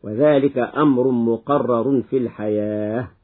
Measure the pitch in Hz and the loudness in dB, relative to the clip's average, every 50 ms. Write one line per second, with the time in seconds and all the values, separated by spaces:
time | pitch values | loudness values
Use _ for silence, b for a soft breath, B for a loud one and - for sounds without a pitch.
0 | - 101 107 113 143 151 147 139 135 143 139 135 117 - - 131 151 151 131 123 | -10 -8 -2 2 4 4 4 4 2 2 0 -2 -4 -4 -2 2 2 2 4 2
1 | 127 135 127 120 117 117 117 113 - - 143 143 120 117 123 113 113 135 139 127 | 2 0 0 2 0 0 0 -2 -2 -2 -2 0 0 0 0 0 0 0 0 0
2 | 110 - - 135 120 110 - - 107 107 107 104 104 107 107 107 107 104 107 113 | -2 -2 -4 -4 -4 -4 -6 -6 -4 -2 -2 -2 -2 -2 -4 -4 -4 -4 -4 -6
3 | 107 95 - _ | -6 -8 -14 _